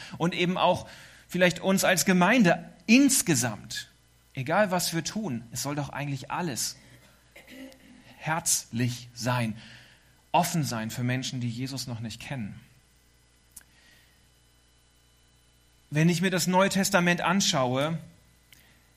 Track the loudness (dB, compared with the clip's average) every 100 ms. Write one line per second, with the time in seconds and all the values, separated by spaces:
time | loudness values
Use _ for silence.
0 | -14 -4 -2 0 0 2 2 2 -4 -16
1 | -20 -20 -8 2 2 2 2 2 4 2
2 | 4 4 6 6 6 4 -2 -8 4 6
3 | 6 4 2 2 0 -4 -10 -12 -12 _
4 | _ _ _ -10 -2 2 2 0 -2 -4
5 | -4 -6 -4 -6 -8 -8 -6 -6 -6 -8
6 | -6 -8 -6 -6 -4 -4 -6 -8 -18 -20
7 | -20 _ _ -20 -20 -20 -20 -20 -20 -20
8 | -20 -12 -6 -4 -2 -2 -4 -4 -2 -4
9 | -12 -8 -4 -2 -2 -6 -14 -20 -20 _
10 | _ _ _ 0 2 0 -2 -4 -6 -4
11 | -2 -2 -4 -6 -6 -6 -8 -8 -8 -10
12 | -10 -12 -10 -8 -10 -12 -20 _ _ _
13 | _ _ _ _ _ -20 -20 _ _ -20
14 | _ _ _ _ _ _ _ _ _ _
15 | _ _ _ _ _ _ _ _ _ 2
16 | 2 4 0 0 2 4 4 2 2 2
17 | 4 2 2 2 2 0 0 0 0 -4
18 | -8 -20 _ _ _ -20 _ _ _